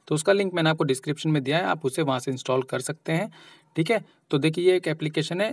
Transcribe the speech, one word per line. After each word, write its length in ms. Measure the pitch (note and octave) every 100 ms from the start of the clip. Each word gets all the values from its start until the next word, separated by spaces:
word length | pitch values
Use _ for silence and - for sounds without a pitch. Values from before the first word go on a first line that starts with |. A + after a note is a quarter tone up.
| -
तो 80 | D#3
उसका 180 | G3
लिंक 200 | G3+ G3
मैंने 160 | F3 D#3+
आपको 140 | D#3+ D#3
डिस्क्रिप्शन 440 | C3 D3+ D3 D#3
में 140 | D3+
दिया 140 | C3 D#3+
है, 60 | F#3+
आप 200 | E3+ C3+
उसे 160 | D3
वहाँ 160 | D3 B2+
से 120 | C#3
इंस्टॉल 320 | B2+ - C3
कर 160 | C3 B2+
सकते 300 | - D#3 -
हैं। 200 | D#3+ G#3+ - - - _ -
ठीक 140 | D#3+
है, 120 | A3 - _ _
तो 60 | D3
देखिए, 280 | D#3 D#3+ F3+
ये 100 | F#3
एक 120 | E3+
एप्लीकेशन 540 | D#3 D#3 D#3 D3+ F3
है, 100 | A3